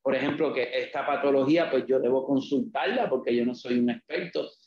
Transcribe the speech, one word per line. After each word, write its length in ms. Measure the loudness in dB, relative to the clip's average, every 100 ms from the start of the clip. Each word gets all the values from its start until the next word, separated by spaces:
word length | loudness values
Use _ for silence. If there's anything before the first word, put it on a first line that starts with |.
por 140 | -2
ejemplo, 380 | 0 0 0 0
que 180 | 0 -2
esta 320 | -2 -4 -4
patología, 640 | -2 0 2 4 4 4 2
pues, 160 | 0 2
yo 100 | 2
debo 260 | 2 0
consultarla 840 | 2 -2 0 -2 -2 -2 -2 0 0
porque 260 | -2 0
yo 100 | 0
no 120 | 0 -4
soy 240 | -2 0
un 100 | 0
experto. 580 | -2 -6 -6 -4 -6 -6 -10